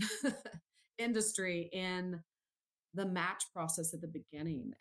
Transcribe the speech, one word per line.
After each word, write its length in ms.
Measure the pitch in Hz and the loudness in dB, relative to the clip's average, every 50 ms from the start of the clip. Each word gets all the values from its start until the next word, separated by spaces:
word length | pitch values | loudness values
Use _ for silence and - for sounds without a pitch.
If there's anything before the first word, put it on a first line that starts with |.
| 214 214 - - - | 0 0 0 0 0
<laughs> 760 | 269 220 - - - - 165 _ _ _ _ _ _ - | 0 0 0 -6 -10 -12 -12 _ _ _ _ _ _ -6
industry 720 | - 233 233 233 220 208 - - - 190 185 175 170 165 165 - | -2 2 2 4 4 4 4 2 2 2 2 2 0 0 -2 -2
in 500 | 190 185 185 180 180 180 180 180 170 165 _ _ _ _ _ _ _ _ _ _ _ _ _ - | -2 0 0 0 0 0 0 -2 -4 -6 _ _ _ _ _ _ _ _ _ _ _ _ _ -4
the 120 | 185 196 | -2 0
match 380 | 190 180 180 165 185 196 - - - - | 2 2 2 2 2 2 0 -2 -4 -2
process 400 | 180 160 160 - - 160 160 - | -2 0 0 0 2 2 0 0
at 80 | 156 | 0
the 60 | 170 | -6
beginning. 640 | 160 165 180 - - 151 147 151 165 156 127 117 107 - - | -6 -8 -8 -10 -10 -8 -4 -2 -2 -2 -2 -4 -6 -8 -6